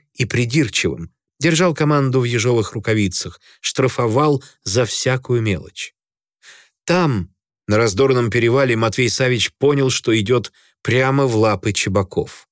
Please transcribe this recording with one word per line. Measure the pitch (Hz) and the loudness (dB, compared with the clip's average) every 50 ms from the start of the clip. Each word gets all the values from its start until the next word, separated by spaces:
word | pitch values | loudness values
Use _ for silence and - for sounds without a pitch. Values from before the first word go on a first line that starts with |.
| _ _ _ | _ _ _
и | - 120 | -6 -6
придирчивым, | - - 120 120 117 123 160 139 - - - - 90 65 80 82 - _ _ _ _ _ _ | -4 -2 -4 -2 -2 0 -2 -2 -2 -2 -4 -4 -4 -4 -6 -12 -16 _ _ _ _ _ _
держал | - 160 165 156 185 180 151 | -2 0 2 2 2 0 0
команду | - 156 147 151 143 139 131 123 131 | 0 0 2 2 2 2 2 0 0
в | 123 | 0
ежовых | 120 120 117 107 127 120 117 104 - - | 0 -2 0 0 2 2 0 0 -2 -6
рукавицах, | 117 - 113 110 110 101 92 - - - 90 - - _ - - _ | -8 -4 -2 0 0 0 0 -2 -4 -8 -8 -12 -18 _ -20 -20 _
штрафовал | - - - - 131 127 - - 123 113 107 135 151 151 147 135 - - - _ _ | -10 -6 -2 0 -2 0 0 -2 -2 0 0 2 2 2 0 0 -2 -10 -20 _ _
за | 101 95 123 120 | -4 -2 0 0
всякую | 107 - - - 131 131 131 131 - 127 120 | 0 -2 -4 -2 -2 -2 -2 -2 -2 -2 -2
мелочь. | 110 110 95 80 - - - - - - - _ _ _ _ _ _ _ _ _ _ - - - _ _ _ _ _ | 0 -2 -2 -4 -6 -14 -14 -14 -16 -16 -16 _ _ _ _ _ _ _ _ _ _ -20 -20 -20 _ _ _ _ _
Там, | - 170 180 175 147 127 98 85 - _ _ _ _ _ _ _ | 0 2 2 2 2 0 0 -2 -6 _ _ _ _ _ _ _
на | - 104 | 0 2
Раздорном | 107 117 110 92 98 139 135 131 123 120 113 | 2 2 2 2 2 2 4 4 2 0 0
перевале, | 95 123 117 117 123 135 139 127 117 | 0 0 2 2 2 2 2 2 2
Матвей | 110 113 113 - - 127 113 | 0 0 0 0 0 0 0
Савич | - - 131 127 127 110 - - - | 0 0 0 0 0 0 -2 -4 -2
понял, | _ 135 143 147 139 135 131 | _ 0 2 2 2 0 0
что | 131 - - 123 113 | -2 -2 0 0 0
идет | 113 101 101 127 123 107 - - _ _ _ _ _ | 0 2 2 0 0 0 -4 -12 _ _ _ _ _
прямо | - - - 127 131 131 135 139 139 | -4 0 0 2 2 2 2 2 2
в | 131 113 | 2 2
лапы | 107 110 110 104 92 - 110 | 2 2 2 2 0 -2 -4
чебаков. | 98 - - 101 95 101 95 - - 90 - - - - - _ | -2 -2 -4 0 0 -2 -2 -2 -4 -6 -6 -6 -10 -18 -20 _